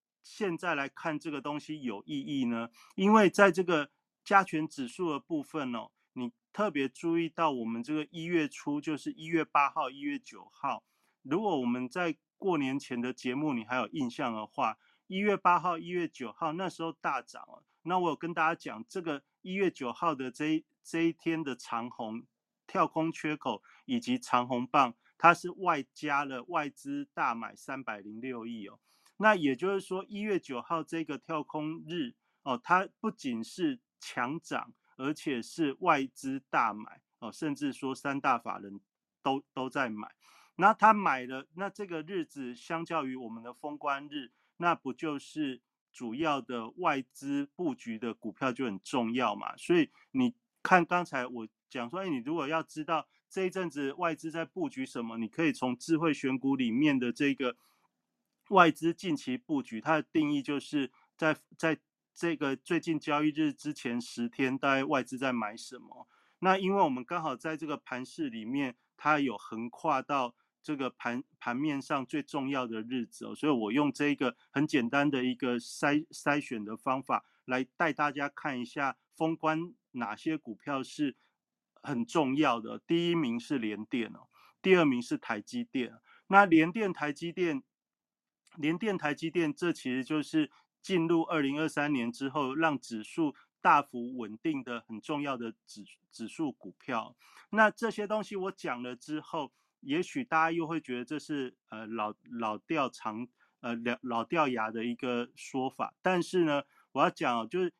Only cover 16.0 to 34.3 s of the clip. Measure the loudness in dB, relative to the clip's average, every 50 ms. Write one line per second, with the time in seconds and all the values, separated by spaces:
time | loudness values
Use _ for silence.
16 | -2 -2 -4 -6 -8 -8 -6 -4 -4 -2 -2 -2 -4 -4 -4 -4 -6 -6 -6 _
17 | -4 -2 -2 -4 -4 -8 -14 -18 -18 -18 -20 -20 -20 _ _ _ -4 0 0 2
18 | 2 2 0 0 -4 -4 0 2 2 2 2 0 -4 -10 -10 -10 -12 -10 -8 -6
19 | -4 -4 -4 -6 -6 _ _ _ -10 -6 -2 0 2 2 0 0 -4 -4 -4 -2
20 | 0 0 0 0 -2 -6 -4 -2 0 2 2 0 0 _ _ _ _ -6 -2 2
21 | 2 2 2 0 -2 -2 0 0 0 -2 -4 -6 -6 -6 -4 -4 -4 -4 -6 -8
22 | -8 -6 -8 -8 -10 -14 _ _ _ _ _ _ _ -2 0 2 2 2 2 0
23 | 0 0 -2 -2 -2 -4 -4 -2 -2 -4 -4 -4 _ -14 -20 -16 _ -2 -2 -2
24 | 0 0 0 0 0 2 2 2 2 2 0 -2 -2 2 4 4 4 4 2 _
25 | _ _ _ 6 8 8 8 8 4 -8 -8 -2 0 0 0 0 0 -6 _ -8
26 | -4 0 0 0 0 -2 -4 -8 -6 -4 -2 -2 -2 -2 -6 -10 -10 -8 -6 -6
27 | -6 -6 -4 -2 0 0 0 -2 -6 -10 -12 -14 -12 -10 -10 -8 -8 -8 -8 -8
28 | -10 -12 -12 -10 -8 -8 -6 -6 -8 -10 -10 -10 -12 -14 -16 -20 _ _ _ _
29 | _ _ _ 2 4 4 6 6 4 2 2 2 0 0 0 -2 -2 -4 -6 -6
30 | -6 -6 -8 -6 -2 0 0 -2 -2 -4 -6 -6 -4 -4 -4 -4 -4 -4 -4 -4
31 | -4 -4 -6 -8 -6 -6 -4 -4 -4 -4 -6 -6 -4 -6 -6 -8 -10 -8 -6 -6
32 | -6 -6 -8 _ _ _ _ _ -6 -4 -4 -2 0 2 2 2 2 0 _ _
33 | -6 -6 -4 -4 -4 -4 -4 -4 -4 -6 -6 -2 -2 -2 -2 -4 _ _ _ _
34 | -14 -8 -4 -2 -2 -2